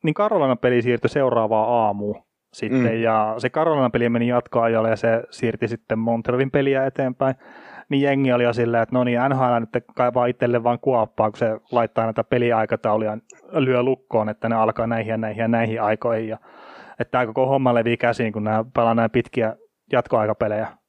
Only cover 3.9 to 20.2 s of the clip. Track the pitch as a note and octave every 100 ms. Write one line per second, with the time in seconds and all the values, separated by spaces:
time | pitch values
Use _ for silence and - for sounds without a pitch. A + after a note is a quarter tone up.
3.9 | A#2 A#2+ A#2 A#2 B2 - B2 A#2 A2+ A2+
4.9 | A2 A#2 A2+ - - A#2+ A2 A2+ A#2 _
5.9 | A2 A2+ A#2 A2+ B2 C3+ C#3+ C#3 C3+ C3+
6.9 | - C3 B2 C3+ C3 - - - - -
7.9 | C#3 C#3 C#3 C3+ B2 A#2+ A#2 A#2+ A#2 A2+
8.9 | B2+ B2 A#2+ C3+ C3 B2+ A#2 A2+ B2 -
9.9 | - B2 B2 B2 B2+ A#2+ B2 A#2 A#2+ C#3
10.9 | B2 G#2+ - G#2+ G#2 A#2 A2 _ B2 A#2
11.9 | - A2+ A2 A2+ B2 A#2+ A2+ A2 A2 A2+
12.9 | G#2+ G#2+ A2 _ - - E3 C3 B2 B2
13.9 | B2+ _ A#2 G#2+ G#2+ A#2 A2+ A2 A2 A2+
14.9 | A#2 A2 A2 A2 G#2 A2+ A#2 A2+ A2+ G#2+
15.9 | A2 A#2+ A2+ A2 A2 - - - - -
16.9 | - - B2+ A#2+ A2+ C3 C#3 C3 A#2+ A#2
17.9 | A#2 A#2+ A2+ A#2 G#2+ G#2+ A2 A#2 - A#2
18.9 | A2+ A2+ B2 - - A2 - - _ _
19.9 | B2+ - A#2+